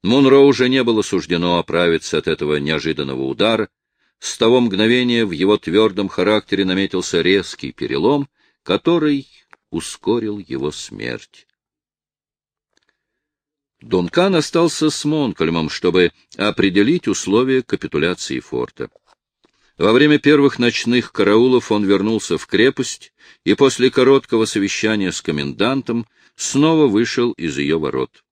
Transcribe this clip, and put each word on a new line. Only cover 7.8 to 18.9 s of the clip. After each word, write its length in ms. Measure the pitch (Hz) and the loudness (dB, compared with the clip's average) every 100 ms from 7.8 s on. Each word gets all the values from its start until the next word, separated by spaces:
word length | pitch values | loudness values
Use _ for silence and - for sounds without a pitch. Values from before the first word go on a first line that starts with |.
| 60 69 95 143 139 _ _ _ | -6 -2 0 0 -4 _ _ _
который 640 | - 98 - 170 151 143 135 _ _ _ _ | -6 -4 0 0 0 -4 -6 _ _ _ _
ускорил 680 | 82 - - - 120 110 104 | -10 -10 -10 -4 -2 -4 -10
его 320 | 85 67 71 | -10 -6 -6
смерть. 760 | 73 - 50 60 58 - _ _ _ _ _ _ _ _ _ _ _ _ _ _ _ _ _ _ _ _ _ _ _ _ _ | -8 -14 -12 -10 -12 -16 _ _ _ _ _ _ _ _ _ _ _ _ _ _ _ _ _ _ _ _ _ _ _ _ _
Дункан 540 | - 92 90 165 190 175 | -4 -2 0 0 2 0
остался 540 | 151 170 165 - 156 | 0 0 0 0 -2
с 160 | - 147 | -2 -4
Монкальмом, 640 | 156 135 90 82 82 78 | -2 -4 -2 -2 -2 -4
чтобы 420 | - 92 90 87 _ _ - | -2 0 2 2 _ _ -4
определить 720 | 104 - 98 92 107 170 - | -4 0 0 2 2 0 -2
условия 540 | 95 - 104 131 131 | -6 0 0 0 -2
капитуляции 800 | - - 80 76 82 90 - 65 | -2 -8 -6 -4 -4 -4 -8 -10
форта. 500 | - 64 62 _ 64 | -8 -8 -8 _ -16